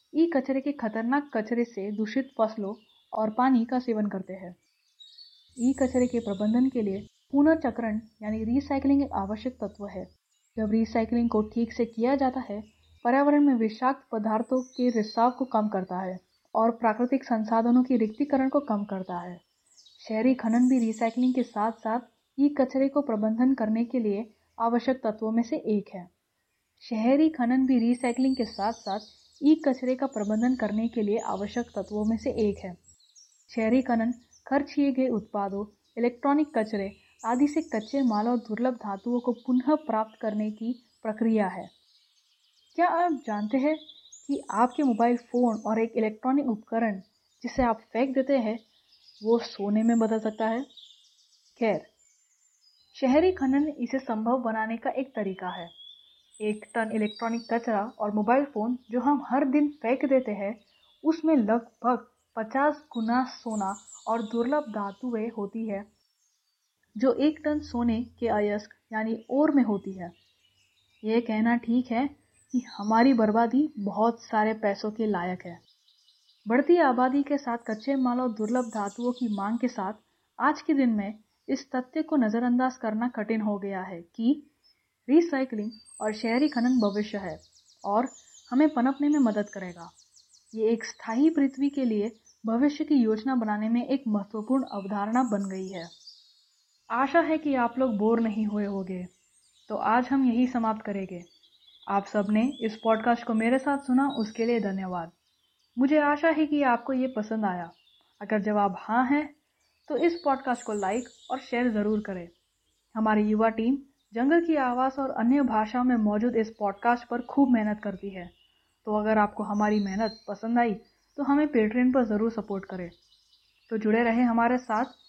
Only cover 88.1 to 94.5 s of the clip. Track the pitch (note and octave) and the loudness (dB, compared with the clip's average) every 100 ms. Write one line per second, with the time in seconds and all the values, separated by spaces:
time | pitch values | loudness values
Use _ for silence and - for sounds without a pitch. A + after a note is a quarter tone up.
88.1 | - _ - - B3 D4+ D4+ B3 C#4 D4 | -6 _ -20 -4 2 2 4 0 0 2
89.1 | D4 B3 G#3 G#3 G3+ F3+ F3 E3+ _ _ | 4 2 2 -4 -8 -12 -14 -18 _ _
90.1 | _ _ _ _ A3 A3 A3+ - - - | _ _ _ _ -2 0 0 -4 -14 -6
91.1 | A3+ D#4 E4 C#4 C4+ C#4 C#4 B3+ G#3+ G#3 | 2 2 4 0 0 -2 0 -2 0 -2
92.1 | - _ _ - A3+ C#4+ C#4+ D4+ D4 A3 | -6 _ _ -4 0 0 0 0 2 2
93.1 | A3 A3 C4 A3 G#3 A3 A#3+ B3 C4+ B3+ | 0 -2 -2 -2 -2 0 0 0 -2 -2
94.1 | G#3 G3+ A3 G#3+ | -4 -4 -8 -2